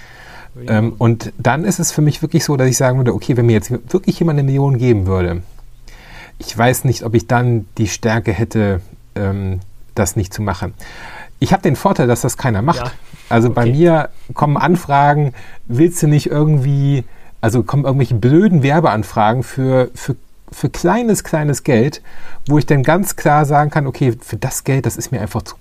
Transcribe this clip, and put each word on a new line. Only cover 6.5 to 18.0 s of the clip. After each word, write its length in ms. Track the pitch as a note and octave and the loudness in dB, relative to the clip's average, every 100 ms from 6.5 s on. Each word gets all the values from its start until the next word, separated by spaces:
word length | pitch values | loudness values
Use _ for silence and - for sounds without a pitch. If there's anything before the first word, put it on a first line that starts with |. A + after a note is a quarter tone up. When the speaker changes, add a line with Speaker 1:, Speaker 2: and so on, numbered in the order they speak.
| - | 0
Speaker 2:
weiß 280 | A#2+ B2+ C3 | 2 2 0
nicht, 180 | A#2+ | -2
ob 120 | A2+ A2 | -4 -6
ich 120 | - | -2
dann 400 | A#2+ B2 A#2 G#2+ - | 0 0 -2 -4 -4
die 100 | G#2+ | -4
Stärke 440 | - A2 A2+ A2 | -2 -2 -2 -2
hätte, 500 | F#2 A2+ A2+ G2+ F#2+ - - - G#2 | -4 -2 0 0 -2 -6 -20 -12 -6
ähm, 440 | G2 G2+ F#2+ F#2 - - - - | -4 -4 -4 -6 -10 -18 -10 -4
das 200 | G2 A#2 | -2 -2
nicht 180 | F2+ | -6
zu 80 | - | -4
machen. 320 | G#2 G2 F#2 - - - - - - - | -4 -4 -8 -10 -18 -16 -18 -18 -14 -4
Ich 140 | - | 0
hab 80 | F#3+ | 2
den 140 | F3 C3 | 0 0
Vorteil, 320 | G3 F#3+ B2 | 0 2 2
dass 140 | A#2 | 2
das 160 | C3 - | -2 -2
keiner 240 | C3+ G2+ | -2 0
macht. 240 | C3+ B2+ B2 | 0 -2 -4
Speaker 1:
Ja. 60 | - - - - | -10 -16 -16 -2
Speaker 2:
Also 200 | A#2 A#2+ | 2 2
bei 140 | A#2 | 2
Speaker 1:
Okay. 80 | A#2 | 2
Speaker 2:
mir 380 | C#3 E3+ D#3+ C3+ - - | 4 4 4 0 -8 -10
kommen 240 | - D3 C#3+ | -2 0 2
Anfragen, 760 | D#3 F3+ - C#3+ C#3+ D3 C#3+ - - - - | 2 0 2 2 4 4 0 -4 -14 -12 -4
willst 340 | A#2+ E3+ E3+ | 2 2 4
du 60 | D3+ | 2
nicht 200 | D3 - | 2 2
irgendwie, 760 | D3 D3+ D3+ C3+ C#3 C#3 C#3 A#2 - - - | 0 2 2 2 2 2 0 -2 -14 -16 -4
also 200 | A2 A#2+ | 0 0
kommen 240 | G#2 C#3+ C#3 | 0 0 2
irgendwelche 300 | C3+ | 2